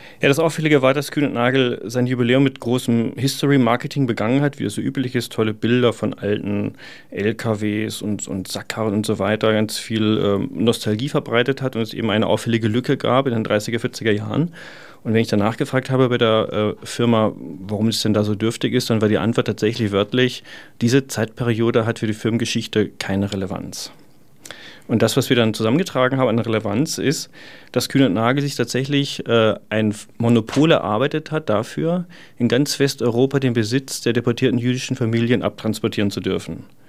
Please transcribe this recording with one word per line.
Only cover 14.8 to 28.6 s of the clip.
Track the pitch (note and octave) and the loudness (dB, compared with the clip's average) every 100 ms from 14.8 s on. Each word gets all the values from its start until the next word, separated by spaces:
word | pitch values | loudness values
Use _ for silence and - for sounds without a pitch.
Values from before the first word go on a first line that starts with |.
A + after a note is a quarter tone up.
| - - | -20 -12
Und | B2+ | 0
wenn | A2 | 0
ich | A2+ | 2
danach | G#2 G#2 A#2+ | 2 0 0
gefragt | D3 C3 - | -2 -2 0
habe | C3 B2+ | 2 2
bei | A#2+ | 4
der, | A#2 A2 - - G#2+ - | 4 4 2 0 -2 -2
äh, | - | -8
Firma, | - A#2+ A2+ G#2+ - | -2 2 4 2 0
warum | C2 D2+ F#2+ G#2 A2 | -12 -12 -6 -2 0
es | G#2+ | 0
denn | A2 | 0
da | G#2 | 2
so | G#2 G#2 | 2 0
dürftig | A2 A2+ C3+ | -2 -2 -2
ist, | B2 - | -2 0
dann | A2+ | 2
war | G#2 | 2
die | G#2 | 2
Antwort | G2 A#2+ A#2+ | 0 0 -2
tatsächlich | G#2 C#3 B2 A2 | 0 -2 0 0
wörtlich, | G2 G#2 B2+ B2+ - - - - - | 0 0 2 0 -2 -16 -20 -18 -2
diese | A#2+ C3+ C3+ | 2 2 2
Zeitperiode | - A2 - A#2+ A2 A#2 A#2+ | -4 -4 -2 -2 0 2 2
hat | A2+ A2+ | 0 -2
für | A2 | -4
die | |
Firmengeschichte | G#2+ A#2 A2+ A2+ - A2+ G#2+ G2 - | -2 -2 -2 -2 -4 -2 0 0 -2
keine | - G2 G2 | -4 -2 -2
Relevanz. | G2 F#2+ G2 - - - - - - - - - - - - - | -4 -6 -8 -10 -12 -14 -16 -20 -20 -20 -20 -20 -18 -18 -16 -2
Und | A2 | 2
das, | A2 - | 2 2
was | A#2+ | 2
wir | B2 | 4
dann | A2 | 4
zusammengetragen | G#2 A2 C3 F#3 C3+ B2+ C3 | 2 2 2 0 0 2 2
haben | B2+ | 2
an | A2+ | 2
Relevanz, | A2+ A2 G#2 G2+ C#3 - | 0 -2 0 -2 -2 0
ist, | F#2+ E3 - - - - - | 0 -2 -4 -16 -20 -20 -4
dass | - - | -4 0
Kühne | C3+ C3+ | 2 4
und | |
Nagel | F#2 A2+ C#3 | 4 2 2
sich | C#3+ | 0
tatsächlich, | - | -2